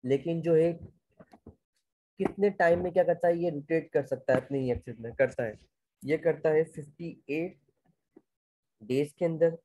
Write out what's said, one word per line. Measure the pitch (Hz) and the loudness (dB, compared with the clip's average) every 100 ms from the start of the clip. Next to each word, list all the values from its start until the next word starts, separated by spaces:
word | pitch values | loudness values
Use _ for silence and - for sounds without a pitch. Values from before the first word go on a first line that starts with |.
लेकिन | 127 139 156 165 | 0 -2 0 -4
जो | 165 160 | 2 4
है | 170 170 - _ _ _ - _ - _ _ _ _ _ _ _ | 4 0 -12 _ _ _ -20 _ -20 _ _ _ _ _ _ _
कितने | 190 - 202 | -6 0 0
time | 196 170 175 | 4 4 4
में | 180 | 2
क्या | 180 | 2
करता | 170 170 175 | 2 4 2
है, | 170 | 2
ये | 170 | 0
rotate | 147 143 160 151 | -4 -2 -2 0
कर | 156 135 | -4 -2
सकता | 131 - | -6 0
है | 127 | 0
अपने | - 139 | 0 -4
ही | 131 | -2
एक्सिस | 120 - 117 | -4 -6 -14
में, | 117 117 | -14 -2
करता | 131 - | -2 -2
है, | 117 101 _ _ _ _ | -8 -10 _ _ _ _
ये | 131 156 | -4 -2
करता | 165 147 160 | 0 0 0
है | 156 160 | 2 0
फिफ्टी | - 147 _ 170 - - | -6 -18 _ -14 -14 -8
एट | 147 175 - _ _ _ _ _ _ _ _ _ _ _ _ | -6 -6 -10 _ _ _ _ _ _ _ _ _ _ _ _
days | 107 131 147 | -4 -4 -4
के | _ 170 | _ -4
अंदर | 160 165 165 | 2 0 0